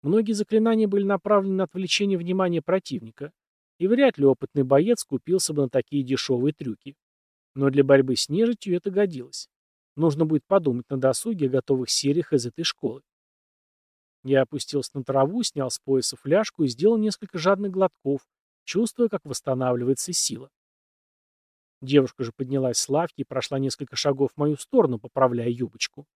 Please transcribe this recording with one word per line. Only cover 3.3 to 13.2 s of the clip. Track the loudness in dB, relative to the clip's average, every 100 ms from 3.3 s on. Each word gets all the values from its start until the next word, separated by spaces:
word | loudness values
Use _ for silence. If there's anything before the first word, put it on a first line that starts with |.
| _ _ _ _ _
и | 0
вряд | 4 4 6
ли | 4
опытный | 4 -2 -2
боец | 4 4 4 0
купился | -2 -8 -2 -2 0
бы | -2
на | 0
такие | 0 -2 -6
дешёвые | -2 -4 0 0 0
трюки. | -2 -10 -10 -14 -20 _ _ _ _ _ -2
Но | 2
для | 4
борьбы | 6 6 6 -2
с | -2
нежитью | 0 0 -2 -4 -4
это | -2
годилось. | -2 -2 -2 -12 -16 -18 _ _ _ _ 0
Нужно | 0 2 0
будет | 0 _
подумать | 2 2 -2 -4
на | 0
досуге | 0 0 -4 -2 0
о |
готовых | 0 0 -2 0
сериях | -2 0 -2 0
из | -2 -2
этой | -6
школы. | -8 -4 -8 -8 _ _